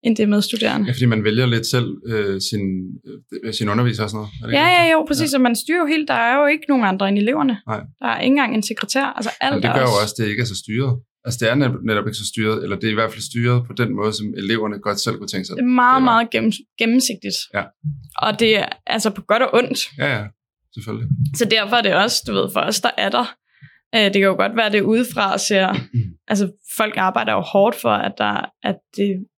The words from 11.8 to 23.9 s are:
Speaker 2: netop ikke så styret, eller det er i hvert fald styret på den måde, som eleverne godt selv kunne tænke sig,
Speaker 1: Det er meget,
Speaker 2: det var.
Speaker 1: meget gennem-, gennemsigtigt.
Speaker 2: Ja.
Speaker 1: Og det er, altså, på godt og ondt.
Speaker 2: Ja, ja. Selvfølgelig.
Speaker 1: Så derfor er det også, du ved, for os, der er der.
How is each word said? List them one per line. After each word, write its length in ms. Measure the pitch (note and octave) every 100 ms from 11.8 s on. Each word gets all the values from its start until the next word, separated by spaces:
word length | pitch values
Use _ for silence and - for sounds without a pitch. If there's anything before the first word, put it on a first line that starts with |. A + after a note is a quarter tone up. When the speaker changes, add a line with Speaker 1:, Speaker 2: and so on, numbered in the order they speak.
| A2+
Speaker 2:
netop 180 | G#2 G2+
ikke 120 | G#2
så 80 | G#2
styret, 280 | - G#2+ G#2+
eller 120 | F2 G2
det 100 | A2+
er 40 |
i 40 | G#2+
hvert 120 | A2
fald 100 | A2
styret 440 | - A#2 A#2+ B2 B2
på 60 |
den 180 | - A2+ G2+
måde, 140 | G#2+
som 140 | G#3+ G#2+ -
eleverne 420 | G2 A2+ G#2+ G2+
godt 220 | G#2 G2+
selv 160 | A2+ G#2+
kunne 100 | G2
tænke 160 | G2 F#2
sig, 100 | F2+
Speaker 1:
Det 60 |
er 40 | B3
meget, 280 | B3+ B3 C4
Speaker 2:
det 40 | B3+
var. 40 |
Speaker 1:
meget 180 | A3+ A#3
gennem-, 220 | A2 A3+ - - -
gennemsigtigt. 580 | A3+ B3 B3 G#3+ G3 - -
Speaker 2:
Ja. 80 | - - _ D3+ C#3+ - -
Speaker 1:
Og 180 | G#3+ G#3
det 180 | A3+ G#3+
er, 100 | - - -
altså, 240 | A3 A3
på 120 | G3+
godt 200 | - A3
og 80 | -
ondt. 240 | A3+ B3 - - C#3+
Speaker 2:
Ja, 100 | C#3 A2+
ja. 60 | G#2 _ _ _ _ -
Selvfølgelig. 320 | G#2+ A2 A#2 - - -
Speaker 1:
Så 80 |
derfor 320 | A3+ A3 G3+ A#3
er 60 |
det 120 | G#3
også, 280 | F3 A3 - -
du 60 |
ved, 140 | G3 -
for 80 | -
os, 200 | F#3 G#3
der 100 | A#3+ -
er 100 | G3
der. 260 | G3+ A#3 - _ _ - _ _